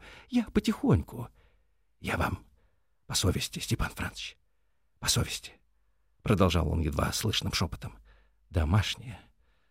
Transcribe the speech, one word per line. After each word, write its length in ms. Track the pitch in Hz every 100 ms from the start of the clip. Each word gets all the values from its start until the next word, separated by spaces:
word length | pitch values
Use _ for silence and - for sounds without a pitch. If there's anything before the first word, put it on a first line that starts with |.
| - - -
я 160 | 240
потихоньку». 840 | 220 - - 214 269 104 - - 120 _ _ _ _ _ _ _
«Я 160 | - -
вам 280 | - - - _ _ _ _ _ -
по 80 |
совести, 460 | - 95 - - -
Степан 300 | - - 78
Францович, 460 | - 80 - - - _ _ _ _ _ _
по 100 | 110
совести», 440 | - - - - - _ _ _ _ _ _
продолжал 460 | - 98 92 85 78
он 120 | 80
едва 320 | 76 71 78
слышным 400 | - 107 - 95
шепотом. 440 | - 87 - - - - _ _ _ -
«Домашняя 720 | 92 76 101 - - 127 101 - _ _ _ _